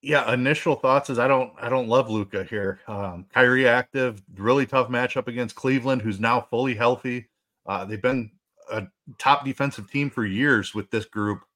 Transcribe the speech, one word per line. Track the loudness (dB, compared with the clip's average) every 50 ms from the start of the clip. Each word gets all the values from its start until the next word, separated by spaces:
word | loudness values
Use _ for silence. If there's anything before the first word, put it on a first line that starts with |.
Yeah, | -2 2 2 2 4 2
initial | 0 2 2 0 0 0 0 0 0
thoughts | 2 2 4 4 2 2 0
is | 0 0
I | 2
don't, | 4 4 2 2 -2 -8 -10
I | -4 -2
don't | -2 -2 0 2
love | 2 2 2 2
Luka | -2 -4 -4 -4 -6 -8 -6
here. | -4 -6 -4 -4 -4 -6 -6 -10
Um, | -10 -8 -6 -6 -8 -8 -12 -16 _ 4
Kyrie | 4 6 6 6 4 4 4
active, | 4 4 0 _ -4 -2 -2 -2 -4 -8 _ _ -16
really | -4 0 2 2 2 2
tough | 2 2 0 0 2
matchup | 0 -2 -2 -2 -2 -4 -6
against | -4 -6 -6 -6 -6 -8
Cleveland, | -4 -2 0 0 0 2 0 -2 0
who's | 0 -4 -4 0
now | 0 2 2 2
fully | 0 _ -4 -2 -2 -2 0
healthy. | 2 2 2 2 2 -2 -6 -6 -6 -8 _ _ _ _ _ _ _ _
Uh, | -6 -6 -6 -6
they've | -8 -8 -2
been | 0 0 0 0 -4 -8 _ _ _ _ _ _ _ -10
a | -8 -8 -8 -10 _ _ _ -20 -16 _
top | 2 2 2 2 0
defensive | -8 -4 -2 -4 -4 -4 -8 -16 -6
team | -4 -4 -4 -2
for | -2 -4 -4
years | -2 0 0 2 2 2 2 0 -2 -8
with | -10 -8 _
this | -6 -6 -6
group. | _ -6 -4 -4 -4 -4 -6 -10 _ _